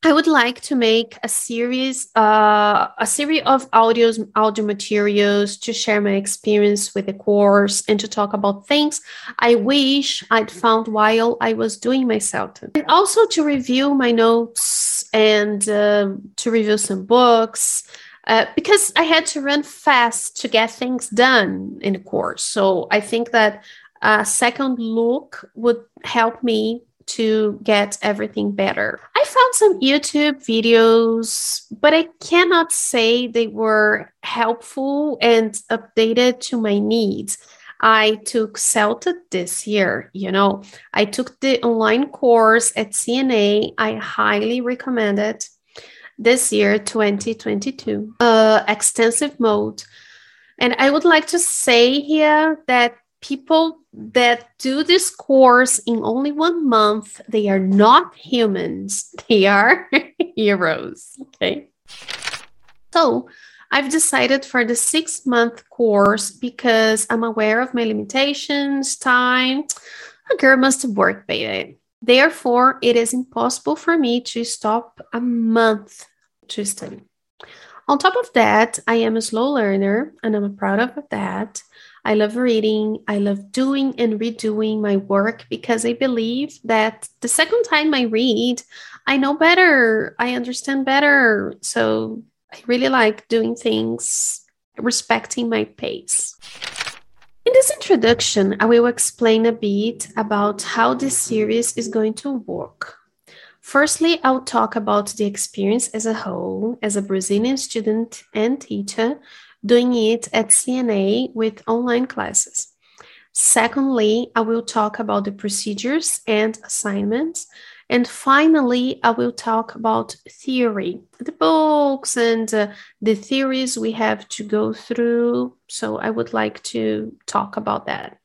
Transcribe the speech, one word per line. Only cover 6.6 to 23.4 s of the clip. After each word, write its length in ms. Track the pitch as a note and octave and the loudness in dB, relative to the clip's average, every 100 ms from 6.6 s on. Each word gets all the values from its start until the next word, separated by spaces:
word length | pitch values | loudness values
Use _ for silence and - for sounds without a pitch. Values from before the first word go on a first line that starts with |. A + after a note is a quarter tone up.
| G#3 G#3 G3+ | 4 2 -2
with 120 | G3+ G3 | -6 -8
the 80 | |
course 720 | G3 - G3+ G3+ G3+ G3+ G3+ - | -6 0 4 6 6 4 0 0
and 100 | G#3 | -2
to 60 | G#3+ | -2
talk 260 | - G3+ | -4 -2
about 340 | G#3 G3+ G3+ - | 0 -2 -4 0
things 340 | D4 D4 D4+ - - - - | 0 2 -2 -14 -20 -14 -2
I 160 | A#3+ A#3+ | 2 2
wish 680 | G#3 C#4+ C4+ C#4 C#4 - - | 2 2 2 0 -2 -6 -2
I'd 220 | A3+ A3 | -2 -2
found 380 | F3+ A#3 A3+ A3+ | -2 0 2 0
while 480 | G#3+ G#3+ A3+ A#3 A#3 | 0 2 2 0 0
I 140 | A3+ | -2
was 240 | A3 A3+ G#3+ | -2 -4 -4
doing 280 | A#3 C4 B3+ | -2 0 0
my 120 | A3 | -2
celta. 580 | G#3 - - - - - | -2 -6 -8 -10 -8 -6
And 100 | D4 | 2
also 360 | E4 G4 - A4 | 4 4 4 2
to 180 | E4 D4 | 2 0
review 480 | C#4+ B3+ B3+ C#4 | -2 0 0 2
my 180 | C#4 B3 | 2 2
notes 960 | A#3 A3+ A#3 A#3 A#3 - - - - - | 4 4 4 0 -6 -4 -4 -4 -4 -2
and, 560 | A3 G#3+ G#3+ G#3 G#3 G3+ | 2 4 4 2 -2 -2
uh, 400 | G#3 G#3 G#3 G3+ G3 G3+ - | 0 2 2 0 -4 -14 -8
to 160 | - | -2
review 260 | A3+ G#3+ G#3+ | 0 2 0
some 280 | - F#3+ F#3+ | 0 -6 2
books, 840 | A#3 B3 A#3 A3+ - - - - - - - - | 4 6 4 2 -2 -4 -4 -8 -20 -20 -20 0
uh, 200 | A3 - - | 0 2 -2
because 360 | E4 G4+ - - | 2 2 2 0
I 60 | |
had 220 | D#4+ D#4+ E4 | 2 2 0
to 140 | D4+ | -6
run 220 | C#4 D4 | -2 -2
fast 800 | D4 - - C4 A#3+ A3+ - - | -4 -6 2 2 2 -2 -10 -10
to 80 | - | -2
get 220 | A3+ A3+ | 0 0
things 360 | - B3+ B3+ - | -4 -6 -6 -6
done 720 | G#3 B3+ B3+ G3 F#3 G3 G3 | 4 6 6 2 -2 -8 -8
in 120 | G3+ | -6
the 60 | F#3+ | -6
course. 440 | - G3 F2 - | -4 -6 -6 -6
So 440 | - A3+ F#3+ F#3 D#3 | -8 0 0 0 0
I 80 | G#3 | -2
think 320 | G#3 A#3 A#3 | -2 -6 -2
that 320 | A#3 | 2